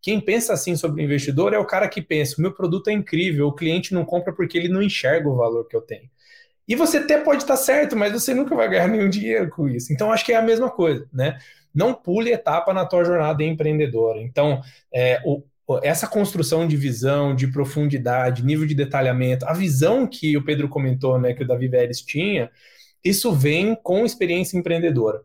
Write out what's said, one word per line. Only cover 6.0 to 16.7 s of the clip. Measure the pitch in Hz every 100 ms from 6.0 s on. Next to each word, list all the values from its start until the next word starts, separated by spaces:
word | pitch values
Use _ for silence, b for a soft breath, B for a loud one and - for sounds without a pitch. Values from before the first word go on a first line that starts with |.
| - b b b b b -
E |
você | 240 320 311
até | 294 302
pode | 294 277
tá | -
certo, | 262 - 277 294
mas | 220 208
você | 226 247
nunca | 254 277 262
vai | 226
ganhar | 185 180
nenhum | 220 196
dinheiro | 202 220 220 175
com | - 143
isso. | 120 123
Então, | 143 208
acho | 277
que | -
é | 226
a |
mesma | 226 226 254
coisa, | - 170 135 -
né? | 131 139 - B B B
Não | 147 214
pule | 254 - 190 226
etapa | 226 - 160 180
na | 190 170
tua | 175
jornada | 175 175 151 156
empreendedora. | 156 160 156 151 147 113 113 110
Então, | 120 143 147 131 B B _
é, | 123 127 123 165
o, | 139 - _ -
o, | 131
essa | 143 160 220
construção | 220 202 175 143 165
de | 170